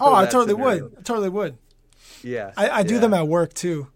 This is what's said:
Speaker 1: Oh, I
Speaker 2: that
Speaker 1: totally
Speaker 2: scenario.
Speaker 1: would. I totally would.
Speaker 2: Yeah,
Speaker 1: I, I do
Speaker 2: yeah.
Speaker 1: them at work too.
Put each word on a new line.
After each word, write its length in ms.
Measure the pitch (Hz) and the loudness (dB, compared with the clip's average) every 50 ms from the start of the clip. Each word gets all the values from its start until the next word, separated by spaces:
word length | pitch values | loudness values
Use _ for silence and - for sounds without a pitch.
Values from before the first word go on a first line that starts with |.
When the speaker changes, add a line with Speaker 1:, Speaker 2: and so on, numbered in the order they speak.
Speaker 1:
Oh, 140 | 254 285 262 | 2 4 4
I 100 | 196 - | 4 4
Speaker 2:
that 60 | - | 4
Speaker 1:
totally 240 | - 254 247 220 202 | 2 2 2 2 0
Speaker 2:
scenario. 300 | 220 262 262 208 165 139 | 0 0 0 0 -2 -4
Speaker 1:
would. 140 | - - - | -8 -16 -16
I 40 | - | -8
totally 260 | - 240 220 202 190 | -6 -4 -2 -2 -2
would. 280 | 180 208 202 160 131 117 _ _ _ _ _ _ _ _ _ - - - - | -4 -4 -6 -6 -8 -12 _ _ _ _ _ _ _ _ _ -20 -20 -18 -12
Speaker 2:
Yeah, 300 | 123 123 117 104 98 - | -8 -8 -6 -8 -8 -4
Speaker 1:
I, 140 | - 202 247 | -2 -2 0
I 120 | 294 226 202 | 0 0 0
do 120 | 175 220 | 0 2
Speaker 2:
yeah. 60 | 240 | 2
Speaker 1:
them 140 | 226 233 208 | 2 4 2
at 140 | 180 160 151 | 2 2 2
work 240 | 160 175 170 160 - | 0 0 0 0 -4
too. 340 | - - 175 170 151 143 - _ | -6 -6 -4 -4 -4 -8 -12 _